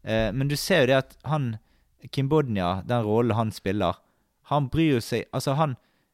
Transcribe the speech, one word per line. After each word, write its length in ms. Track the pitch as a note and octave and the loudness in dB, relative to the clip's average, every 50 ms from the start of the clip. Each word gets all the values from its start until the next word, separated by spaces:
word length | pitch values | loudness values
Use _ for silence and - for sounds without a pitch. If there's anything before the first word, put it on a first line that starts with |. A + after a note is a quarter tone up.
| - | -4
Eh, 260 | - A2 A2 A2 G#2+ | -2 0 0 0 0
men 160 | F#2 C3 C3+ C#3+ | 0 -2 -2 -2
du 80 | D3 | -2
ser 240 | C#3+ - - G3 E3 | -4 0 2 4 4
jo 60 | C3 | 4
det 100 | A#2+ C#3 | 4 4
at 200 | C3+ C3 - - _ - | 2 0 -2 -14 _ -6
han, 340 | C3 D3+ D3+ C3+ A#2+ A2 G#2+ _ _ _ _ _ _ _ _ - - | -4 -2 -2 -2 -4 -6 -10 _ _ _ _ _ _ _ _ -20 -8
Kim 180 | - C#3+ C3+ C3+ | -4 -4 0 2
Bodnia, 540 | D3+ D#3 C#3+ B2+ G#2+ G2 F2+ F2 F#2 F#2+ - | 2 2 2 2 0 0 0 0 -2 -2 -2
den 180 | - B2 A#2+ A2 | -2 -2 0 0
rollen 300 | G#2 G#2+ A2+ A#2+ A#2+ G#2 | 2 2 2 2 2 0
han 140 | A2+ A2+ G#2+ | 0 -2 -2
spiller, 440 | G2+ - _ G2 G2 G#2 G2 E2+ F2 - _ _ _ _ _ _ _ _ _ | -4 -6 _ -4 -2 0 0 0 -2 -4 _ _ _ _ _ _ _ _ _
han 240 | - C#3+ D3 C#3+ B2 | -2 -2 -2 0 0
bryr 320 | - D3+ E3 D#3 C3+ A#2 | 0 2 2 4 2 2
seg, 240 | - - B2 A2+ - _ | 0 -2 -4 -4 -4 _
altså, 220 | - C3+ - D3 C3+ | -6 -4 -2 -2 0
han, 200 | D3 E3 D3 B2 - _ _ _ _ _ _ | 0 0 -2 -2 -8 _ _ _ _ _ _